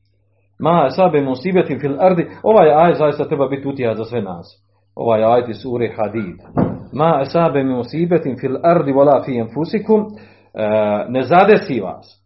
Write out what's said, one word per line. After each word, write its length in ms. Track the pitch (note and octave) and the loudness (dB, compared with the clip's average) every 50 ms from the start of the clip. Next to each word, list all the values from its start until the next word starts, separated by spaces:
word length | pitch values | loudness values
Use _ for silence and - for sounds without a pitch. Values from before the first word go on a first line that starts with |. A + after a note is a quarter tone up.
| _ _ _ _ _ _ _ _ _ _ _ - | _ _ _ _ _ _ _ _ _ _ _ -4
Ma 260 | A#2+ D#3 F3 E3+ C#3+ | 0 2 2 4 2
asabe 360 | C3 - F#3+ F#3 F3 D3+ D3 | 2 2 2 2 2 2 2
musibetin 580 | C#3 C3 B2+ B2+ - F#3+ F#3 F#3 E3 - C#3+ A#2 | 0 0 -4 -4 -4 -2 0 0 0 0 -4 -6
fil 160 | - C#3 C#3 - | -4 -6 -2 2
ardi, 280 | F#3+ F#3+ F#3 E3+ D#3 - - - - | 2 2 2 2 -2 -6 -8 -6 0
ovaj 300 | G#3+ A3 G#3+ E3+ D3+ C#3+ | 4 6 6 6 6 6
ajet 240 | D3+ E3+ F3 D3+ | 6 4 4 4
zaista 300 | C3 D3+ D3 D3 D#3 C#3+ | 2 2 0 0 -2 -4
treba 200 | - D#3+ C#3 C3+ | -4 -2 -2 -2
biti 200 | C3 C#3 C3+ C#3 | -2 -2 -6 -6
utjeha 260 | C#3 C3+ C3 B2 A2+ A2 | -8 -6 -4 -4 -4 -4
za 80 | G#2+ A2 | -4 -6
sve 180 | A2+ A#2+ A#2 | -6 -6 -8
nas. 260 | G2+ F#2 F2 E2+ E2+ - _ _ _ _ _ _ _ _ - | -6 -8 -10 -14 -16 -20 _ _ _ _ _ _ _ _ -12
Ovaj 280 | - C3 A#2 A2+ G#2+ A2 | -6 -2 0 0 2 2
ajet 260 | A2+ A#2+ B2 B2 A#2+ | 2 2 2 0 -2
iz 80 | G#2 G2 | -10 -10
sure 320 | - C3 A#2+ A#2+ A#2+ G#2 - | -10 -8 -6 -4 -4 -4 -4
Hadid. 420 | A#2+ G#2+ G2+ G#2 A2+ G2+ F2+ - - - - - - - - - - - - - | -4 -6 -4 -4 -6 -8 -8 -12 -16 -18 -8 -4 -4 -4 -4 -4 -10 -14 -12 -4
Ma 260 | B2+ D#3 E3 D#3+ C#3 | 0 0 2 2 0
asabe 420 | C#3 C3 - E3+ E3+ D#3+ C3+ C#3+ C3 | -2 -2 0 0 0 2 0 0 -2
musibetin 720 | C3 B2+ B2 A#2 A#2+ - D#3 F3 F3 F3 D#3+ - C#3+ A#2+ A#2+ | 0 -2 -4 -6 -6 -4 -4 -2 0 0 0 -2 -2 -8 -6
fil 160 | - C3 - - - | -6 -6 -4 0 2
ardi 300 | E3+ E3+ F3 D3 C#3 C3+ | 2 2 2 2 0 2
wala 320 | C#3 C#3 D3 C#3 A#2+ - | 4 4 4 4 2 0
fi 160 | C#3 B2 A#2 | -2 -4 -4
anfusikum, 600 | A2+ A2 - C#3+ D#3+ - - G#3 G#3 - A3 G#3 | -6 -6 -6 -8 -6 -4 -4 -6 0 2 0 0
e, 640 | G3+ - - - - - _ _ _ _ - - G#2+ G#2 G#2+ A2 G#2+ G#2 G#2 G#2 - - | 0 -2 -12 -18 -20 -20 _ _ _ _ -8 -4 -2 0 0 0 2 0 0 -2 -4 -4
ne 120 | B2 C3 B2+ | -4 -4 0
zadesi 580 | A2+ E3+ F3+ G3 G3 G#3+ G3+ - - C3+ A2+ | 2 4 4 6 6 4 4 2 -2 -6 -6
vas. 240 | F#2 F2 - - - _ _ _ _ | -6 -8 -12 -14 -18 _ _ _ _